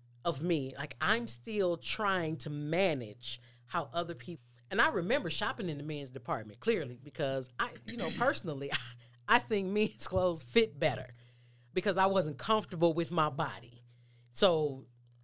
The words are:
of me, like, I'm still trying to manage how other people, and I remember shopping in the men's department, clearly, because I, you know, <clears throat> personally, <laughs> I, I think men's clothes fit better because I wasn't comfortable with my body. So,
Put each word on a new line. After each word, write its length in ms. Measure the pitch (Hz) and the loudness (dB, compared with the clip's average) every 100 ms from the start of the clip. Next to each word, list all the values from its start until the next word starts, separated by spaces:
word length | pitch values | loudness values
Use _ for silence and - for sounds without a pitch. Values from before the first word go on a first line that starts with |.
| _ - | _ -6
of 180 | 170 139 | -4 -2
me, 300 | 175 160 131 117 | 0 0 -2 -6
like, 180 | 147 - | -10 -2
I'm 260 | 160 233 233 | 0 0 -2
still 480 | - 226 214 180 170 | -10 -4 0 0 0
trying 600 | - - 202 190 160 156 | -4 -2 0 0 0 -4
to 120 | 151 | -6
manage 880 | 147 147 165 190 139 107 - - - - - - | -6 -2 2 2 0 -6 -10 -10 -12 -14 -20 -6
how 220 | 175 143 | -4 -4
other 220 | 170 170 | -4 -4
people, 300 | 165 - 170 _ _ - | -6 -10 -14 _ _ -2
and 100 | 196 | 2
I 80 | 302 | 4
remember 420 | 226 175 277 175 | 2 0 0 0
shopping 380 | - 214 - 180 | -2 -2 -2 -4
in 100 | 143 | -4
the 60 | |
men's 260 | 151 147 135 | -6 -8 -8
department, 500 | 127 147 131 107 104 | -8 -4 -4 -6 -4
clearly, 380 | 220 202 131 120 | 0 0 -2 -10
because 460 | 143 - 139 135 127 - | -10 -4 -2 -2 -4 -4
I, 120 | 240 - - | -6 -6 -10
you 100 | 233 | -6
know, 140 | 170 | -4
<clears throat> 80 | - | 0
personally, 540 | 254 - 175 139 139 | 0 0 -2 -4 -4
<laughs> 0 | |
I, 60 | - - - - - - 240 | -4 -6 -16 -20 -6 2 2
I 20 | |
think 300 | 240 208 190 | 4 -2 0
men's 400 | 208 214 - - | 2 0 0 -2
clothes 340 | 185 180 160 | 2 2 0
fit 360 | - 233 220 151 | 2 4 4 2
better 360 | 147 107 - - - _ - _ _ | 0 0 -6 -16 -20 _ -20 _ _
because 240 | - 208 175 | 0 2 4
I 100 | 190 | 4
wasn't 320 | 190 156 127 | 4 2 0
comfortable 540 | - 220 - 165 170 | 2 2 2 4 4
with 160 | 160 165 | 4 0
my 200 | 165 151 | 2 2
body. 520 | 139 139 95 - - - _ _ _ _ | 0 -4 -6 -16 -20 -20 _ _ _ _
So, 520 | - 196 160 151 135 - _ _ _ | 4 4 6 0 -4 -14 _ _ _